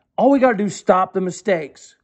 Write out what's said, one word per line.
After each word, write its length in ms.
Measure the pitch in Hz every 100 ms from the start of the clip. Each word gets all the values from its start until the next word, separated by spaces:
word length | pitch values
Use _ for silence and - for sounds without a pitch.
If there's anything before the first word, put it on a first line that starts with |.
| _ -
All 140 | 247
we 80 | 277
gotta 180 | 254 202
do 80 |
is 100 | 202
stop 380 | - - 185 185
the 80 | 190
mistakes. 760 | 185 - - 170 143 - - _